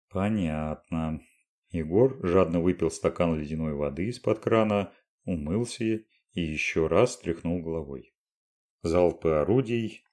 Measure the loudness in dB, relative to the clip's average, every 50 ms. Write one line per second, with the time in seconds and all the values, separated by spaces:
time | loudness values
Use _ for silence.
0 | _ _ -4 -2 -2 0 0 0 -2 -2 -2 -2 -4 -4 -6 -8 _ -6 -4 -4
1 | -2 -4 -6 -8 -10 _ _ _ _ _ _ _ _ _ -6 -6 -4 2 4 4
2 | 4 4 2 -2 -2 2 4 4 4 4 2 2 2 2 0 2 -2 -2 -2 -2
3 | -4 -4 0 0 0 0 0 -2 -4 -6 -6 -4 -4 -4 -4 -4 -4 -4 -4 -4
4 | -6 -6 -6 -4 -2 -2 -2 0 0 2 2 2 2 2 0 0 -2 -4 _ _
5 | _ _ _ _ -6 -6 -4 -4 -2 -2 -2 -2 -2 -4 -6 -4 -2 -2 -2 -4
6 | -6 _ _ _ _ _ -6 -4 -4 -2 -2 -4 -4 -2 0 0 0 4 4 4
7 | 4 4 0 -6 -6 -6 -6 -4 -4 -4 -4 -4 -4 -4 -6 -6 -6 -8 -12 -14
8 | -14 _ _ _ _ _ _ _ _ _ _ _ _ _ _ _ -2 2 4 4
9 | 4 4 2 2 0 2 2 2 2 4 2 2 2 0 -2 -2 -2 -4 -8 -12
10 | _ _